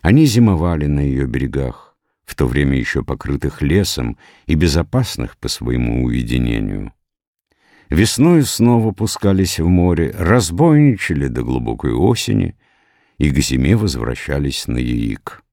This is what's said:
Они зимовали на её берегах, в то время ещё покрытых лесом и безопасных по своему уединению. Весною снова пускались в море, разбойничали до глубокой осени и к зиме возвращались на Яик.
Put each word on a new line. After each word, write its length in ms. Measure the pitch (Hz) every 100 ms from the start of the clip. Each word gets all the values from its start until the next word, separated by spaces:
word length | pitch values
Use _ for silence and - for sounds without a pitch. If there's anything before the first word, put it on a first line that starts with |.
Они 240 | - 131 156
зимовали 600 | 110 117 87 87 82 73
на 140 | 73
её 260 | 71 65 67
берегах, 680 | 64 65 69 65 - _ _ _ _ -
в 100 | -
то 120 | 65
время 300 | 64 71 67
ещё 260 | 62 69
покрытых 580 | 62 67 - 71 69 -
лесом 560 | 71 87 95 - 60 58 _ _ -
и 80 | 76
безопасных 840 | 82 73 82 127 123 - 60 -
по 100 | -
своему 560 | - 60 62 60 58
уединению. 880 | 62 60 58 62 58 57 50 50 50 _ _ _ _ _ _ _ _ _ _
Весною 560 | 78 110 - 156 170 131
снова 460 | - 117 120 113
пускались 680 | 101 110 - 101 95 92 -
в 80 | 80
море, 460 | 90 87 82 78 -
разбойничали 1080 | 82 120 87 85 165 151 147 110 - 80 69
до 160 | 60
глубокой 500 | 60 64 57 58 69
осени 640 | 58 92 117 - - 85 - _ _ _ _ _ _
и 120 | 73
к 80 | 67
зиме 380 | 69 64 65 110
возвращались 920 | 101 64 57 62 - 71 71 67 -
на 100 | 62
Яик. 640 | 62 60 57 50 - - _